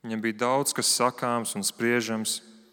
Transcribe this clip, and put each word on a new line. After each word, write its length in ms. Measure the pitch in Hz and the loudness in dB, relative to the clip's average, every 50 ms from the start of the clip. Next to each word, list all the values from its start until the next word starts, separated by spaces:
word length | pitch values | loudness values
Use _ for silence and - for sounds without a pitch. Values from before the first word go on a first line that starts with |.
| - | -6
Viņam 180 | 117 110 110 107 | -6 -6 -2 -2
bija 180 | 113 107 107 123 | -2 -2 0 0
daudz 320 | 123 131 139 143 139 - | 2 2 2 0 0 -2
kas 160 | - 120 - | 0 0 0
sakāms 640 | - - 123 127 123 - - 123 120 120 113 - - | 2 4 2 2 2 0 -2 -2 0 -2 -2 -4 -6
un 100 | 101 98 | -4 -4
spriežams. 760 | - - - 117 117 120 120 113 110 113 110 110 - - - - - - - - _ | -4 -2 0 2 2 4 2 2 0 -2 -2 -2 -4 -4 -6 -8 -16 -20 -20 -20 _